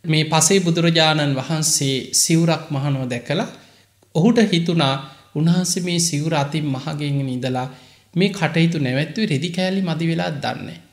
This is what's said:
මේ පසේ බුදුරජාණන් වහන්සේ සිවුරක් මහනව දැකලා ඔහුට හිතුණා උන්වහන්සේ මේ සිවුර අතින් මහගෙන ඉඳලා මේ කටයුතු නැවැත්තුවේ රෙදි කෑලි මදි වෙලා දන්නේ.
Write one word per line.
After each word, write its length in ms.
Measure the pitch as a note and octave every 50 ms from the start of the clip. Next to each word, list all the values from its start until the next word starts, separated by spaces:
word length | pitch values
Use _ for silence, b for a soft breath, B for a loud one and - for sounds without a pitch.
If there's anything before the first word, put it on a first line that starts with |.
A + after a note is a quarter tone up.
| -
මේ 200 | E3+ D#3 D#3 D3+
පසේ 360 | D#3 D#3+ D#3+ D3+ - G3 G3
බුදුරජාණන් 760 | E3+ E3+ E3 E3+ E3 E3+ E3 E3 D#3+ D#3 D#3 D#3 D3 C#3+ C3+
වහන්සේ 640 | B2+ B2+ C#3+ E3 D#3 D#3 - - - C#3+ C3+ C3+ B2+ - - -
සිවුරක් 520 | - - - E3+ E3 E3 E3 D#3+ D3+ D#3
මහනව 360 | - D3 C3+ C#3 D3 C#3 C3 C3
දැකලා 440 | B2 B2 A#2+ - - C#3+ F3+ B3+ - - B B B B B B B B B _ _ _
ඔහුට 240 | E3 E3+ A#3 A#3 A#3+ A3
හිතුණා 500 | G3+ F3+ E3+ E3+ F3 E3+ E3 D3 C3+ C3+ C#3 B B B B B B
උන්වහන්සේ 520 | _ D3+ D#3 E3 F3 F#3 F3+ F3+ - F#3+ F3
මේ 160 | F3+ F3 E3+
සිවුර 340 | E3+ - D3 C#3+ D3+ E3 E3
අතින් 300 | D3 C#3 C#3+ - D#3+ D3+
මහගෙන 640 | D3 C3 B2+ C#3 D#3+ D#3 D3 D3+ C#3+ C#3+ C#3 C3+ C3
ඉඳලා 380 | B2+ B2+ B2 B2+ B2+ B2+ B2+ C3 B B B B B B B B B
මේ 160 | E3 F#3+ G3+
කටයුතු 480 | - - E3+ D3 - E3 E3 E3 E3+ D#3
නැවැත්තුවේ 500 | C#3+ B2 B2+ C3+ D#3 D#3+ - A3+ A3 G#3+
රෙදි 200 | D3 C3 E3 F3+
කෑලි 320 | E3+ F#3 F#3 F#3 F#3+ G3
මදි 240 | F#3+ E3+ D#3+ D#3+ E3
වෙලා 240 | E3 E3 E3+ F3+ F3+ D#3
දන්නේ. 440 | C3+ - A#2 - B2 - - E3 - - _